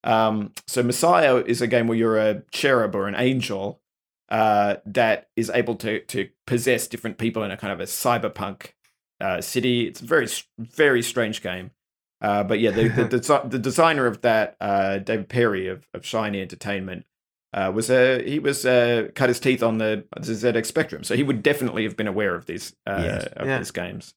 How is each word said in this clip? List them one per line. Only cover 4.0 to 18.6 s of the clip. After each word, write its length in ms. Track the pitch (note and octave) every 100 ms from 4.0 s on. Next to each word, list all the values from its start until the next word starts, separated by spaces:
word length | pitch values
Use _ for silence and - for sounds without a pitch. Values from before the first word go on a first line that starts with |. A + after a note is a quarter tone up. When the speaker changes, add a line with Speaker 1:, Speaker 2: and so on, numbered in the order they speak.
| _ _ _
Speaker 1:
uh, 460 | A2 A2 G#2 G2+ G2 G#2
that 440 | G#2 A2+ G2+ _ -
is 120 | A2+
able 260 | G#2 A#2+ G#2+
to, 260 | A2 G#2+
to 260 | - - G2 _ -
possess 420 | A#2+ B2+ A#2 -
different 300 | A#2+ A2+ G2+
people 260 | A2+ A2
in 80 | G#2
a 40 | F#2+
kind 160 | G2+
of 80 | F2+
a 40 | F#2+
cyberpunk, 880 | - B2+ A#2 A#2 - G2 F#2+ - _ _ _ _ _
uh, 180 | G2 F2+
city. 480 | - B2+ B2 A#2+ A2
It's 140 | -
a 40 | -
very 200 | D#3+ A2+
s-, 180 | - - -
very 440 | A2+ - D3 B2
strange 400 | A#2 B2 A2 A2
game. 300 | F#2 F#2 F#2 _ _ _ _ _
Uh, 240 | G#2 G2+
but 160 | G2 G#2+
yeah, 120 | A2
the, 180 | G#2+ A2+
the 140 | B2 A#2
Speaker 2:
<laughs> 140 | B2
Speaker 1:
desi-, 300 | A#2+ C#3+ B2
the 100 | B2+
designer 460 | A#2+ A#2+ E3 D3 B2
of 160 | G2
that, 360 | A#2+ A2 G#2 -
uh, 380 | G2+ G2 G2 G2
David 320 | G2 A2+ F#2+
Perry 380 | B2 A#2 G2 F#2
of, 200 | F#2 _
of 120 | F2 -
Shiny 360 | A2+ G#2 G2+
Entertainment, 640 | F#2+ F2 G2+ G2+ F#2+ F2+ - _ _ _ _
uh, 180 | G2+ F#2+
was 160 | G2+ A2+
a, 320 | B2+ B2+ B2+ -
he 120 | D3
was, 260 | C#3+ C3